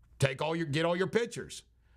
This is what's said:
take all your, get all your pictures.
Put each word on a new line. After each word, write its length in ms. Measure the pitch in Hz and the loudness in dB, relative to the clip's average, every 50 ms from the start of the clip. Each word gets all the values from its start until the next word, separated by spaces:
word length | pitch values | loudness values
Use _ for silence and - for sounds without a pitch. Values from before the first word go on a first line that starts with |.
| - - - - | -20 -12 -2 0
take 220 | - 135 135 127 | 2 2 2 0
all 120 | 151 156 165 | -2 0 0
your, 120 | 170 165 | 0 -2
get 180 | 147 135 156 165 | 0 0 2 2
all 140 | 170 175 | 2 2
your 100 | 175 190 | 2 0
pictures. 560 | 185 185 220 240 226 - 135 95 73 - - - _ _ _ _ _ _ | 2 2 0 0 -2 -6 -8 -10 -10 -12 -16 -18 _ _ _ _ _ _